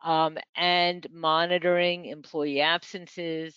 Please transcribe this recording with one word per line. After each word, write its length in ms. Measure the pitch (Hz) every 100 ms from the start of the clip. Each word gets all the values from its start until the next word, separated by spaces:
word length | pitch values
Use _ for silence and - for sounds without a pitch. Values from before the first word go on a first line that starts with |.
um, 340 | 165 160 160 156 - -
and 500 | 180 175 175 180 165
monitoring 960 | 165 160 160 170 180 175 175 175 175 170
employee 560 | 151 139 160 147 139
absences, 920 | 151 170 - 190 170 - 170 160 160